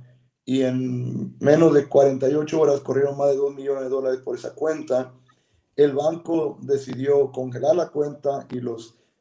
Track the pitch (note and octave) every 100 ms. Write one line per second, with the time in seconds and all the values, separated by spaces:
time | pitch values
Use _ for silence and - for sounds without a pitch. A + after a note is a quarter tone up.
0 | - _ _ _ - C3 B2+ B2+ B2+ B2
1 | B2 B2 - - C#3 D#3 E3 C#3+ C#3 C#3
2 | C#3 C3 C3 D3+ D3+ D#3+ C#3+ C#3 - C3+
3 | C#3+ C#3 C#3+ C#3 C#3 C#3 C3+ C3+ C3 C3+
4 | C3 C3 - A#2+ - - D#3 D#3 - B2+
5 | B2+ - _ _ _ _ _ - C#3+ C3+
6 | D3+ E3 D#3+ E3 D3 - B2+ C3+ B2+ B2
7 | C#3 C#3+ C3 B2+ B2+ B2+ C#3+ F3 D#3+ D3
8 | D3 C#3+ C#3 C#3 - B2 A#2+ A2+ - _
9 | _ _